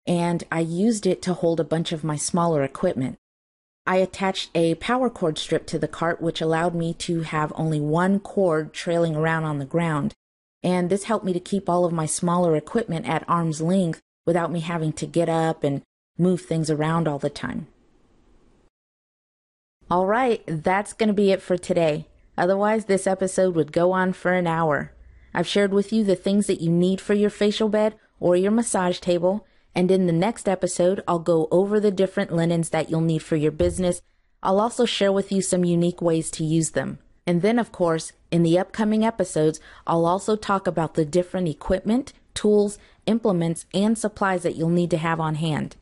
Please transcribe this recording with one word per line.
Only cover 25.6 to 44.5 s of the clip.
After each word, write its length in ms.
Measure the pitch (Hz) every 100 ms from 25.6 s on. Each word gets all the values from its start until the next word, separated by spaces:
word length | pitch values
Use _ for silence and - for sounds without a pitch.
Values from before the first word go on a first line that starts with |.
| 202
with 180 | 202 202
you 140 | 220 202
the 100 | 180
things 320 | 196 202 202
that 140 | 185
you 100 | 165
need 300 | 170 180 190
for 120 | -
your 160 | 208 208
facial 380 | - 208 202 220
bed 280 | 214 214 214 _ -
or 160 | 170 180
your 140 | 190
massage 480 | 226 233 202 180 175
table, 460 | 180 175 180 208 - _ _ -
and 160 | 180
in 160 | 190 180
the 60 |
next 340 | 165 208 - 208
episode, 560 | 185 180 - 180 190 -
I'll 120 | 170
go 300 | 165 165 156
over 260 | 175 202 214
the 120 | 208
different 400 | 185 185 - 196
linens 380 | 170 170 170 165
that 200 | 160 -
you'll 120 | 160
need 200 | 165 160
for 140 | - 160
your 160 | 151
business. 500 | 151 175 180 180 175 _ _ _ -
I'll 200 | - 196
also 240 | 233 247 233
share 260 | - 196
with 180 | 196 196
you 100 | 196
some 240 | 180 180 175
unique 360 | 170 175 175
ways 300 | 170 160 160
to 140 | - 156
use 260 | 165 156
them. 280 | 135 131 143 _ _ -
And 140 | 175
then, 180 | 202 233
of 140 | 208
course, 400 | - 175 160 - - -
in 120 | 170
the 140 | 170 175
upcoming 460 | 190 - 214 220
episodes, 560 | 220 - 180 156 156 156 - - -
I'll 200 | 165 170
also 320 | 185 - 208
talk 300 | - 196 190
about 260 | 170 156
the 120 | - 151
different 440 | 175 180 185 170
equipment, 640 | - - 185 196 240 294 - _
tools, 460 | - 208 208 202 - - _ -
implements, 600 | 233 226 175 170 165 -
and 240 | 190 208 226
supplies 460 | 208 - 196 180
that 120 | 170